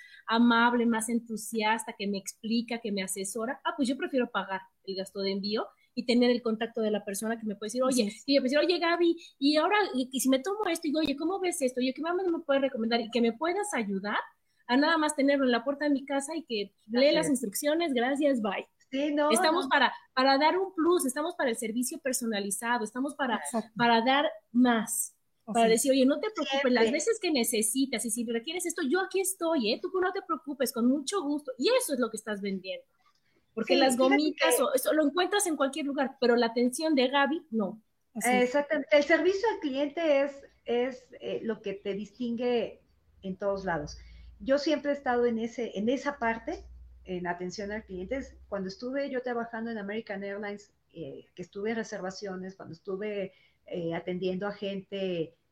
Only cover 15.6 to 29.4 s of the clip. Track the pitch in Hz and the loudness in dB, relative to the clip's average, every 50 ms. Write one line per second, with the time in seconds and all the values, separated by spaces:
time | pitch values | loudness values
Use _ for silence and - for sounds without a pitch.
15.6 | 240 277 277 285 302 294 285 254 277 - 277 277 277 302 330 320 - - 233 208 | 0 -2 -4 0 0 0 0 0 0 -2 -4 -4 -4 -4 -8 -8 -8 -4 -4 -4
16.6 | 196 - _ _ _ 214 226 247 269 294 311 311 - 302 269 240 240 202 - - | -4 -6 _ _ _ -2 2 4 4 6 6 4 2 2 0 0 -2 -4 -6 -2
17.6 | 294 294 302 330 339 320 262 240 233 254 285 262 302 277 269 233 208 202 185 - | 0 0 2 2 2 0 2 0 0 0 0 2 2 2 2 2 0 -2 -4 -4
18.6 | - - _ _ _ - 262 269 294 311 294 294 294 302 320 330 370 311 320 359 | -8 -10 _ _ _ -8 -4 -4 -2 0 0 2 2 4 4 4 4 2 2 2
19.6 | - 269 330 285 247 214 - - - _ - 262 262 269 269 277 302 311 359 370 | 0 2 4 4 4 4 0 -2 -14 _ 0 2 4 4 6 6 4 4 4 2
20.6 | 392 381 - 330 302 339 359 339 - 254 - 302 302 349 349 - 302 247 226 - | 0 -2 -2 0 2 4 4 4 2 0 -2 -2 -4 -4 -2 0 0 0 0 -2
21.6 | 240 214 214 247 247 - 339 - - 262 254 - 240 226 214 202 202 202 202 - | -4 -4 -2 -2 -4 -4 -6 -6 -4 -4 -4 -2 -2 -2 -2 -2 -2 -4 -4 -4
22.6 | 233 233 240 240 214 226 - 254 269 294 262 - 277 247 220 202 - - - 226 | -2 -2 0 0 -2 -4 -4 -4 -4 -4 -2 -2 -2 0 0 -2 -2 -4 -4 -4
23.6 | 220 - - - 240 233 226 226 220 262 269 285 302 - - - _ _ - 240 | -4 -4 -2 2 4 6 6 6 6 4 4 4 2 0 -2 -6 _ _ 2 4
24.6 | 254 247 233 220 208 - - - - - _ _ _ _ _ _ _ 226 208 233 | 6 6 6 4 0 -2 -4 -4 -6 -6 _ _ _ _ _ _ _ -2 2 4
25.6 | 233 220 226 247 - 277 262 277 254 269 294 294 - 427 427 330 285 - 269 277 | 6 6 6 4 4 4 4 6 6 4 4 2 -2 -4 -2 -2 -2 0 0 2
26.6 | 277 247 247 233 226 226 269 320 - 466 440 - - 349 311 247 226 - 247 214 | 2 4 4 6 4 4 4 2 2 0 0 0 0 0 2 2 2 2 0 0
27.6 | 220 - - 269 277 262 - 208 - 233 - 240 226 233 226 233 233 320 330 359 | 0 0 0 0 0 0 -2 -4 -4 -4 -4 -4 -4 -2 -2 -4 -4 -4 -6 -4
28.6 | 349 339 - - 330 247 320 370 381 370 - 381 381 349 - - | -4 -4 -4 -2 -2 0 2 0 0 0 -2 -2 -2 -2 -2 -2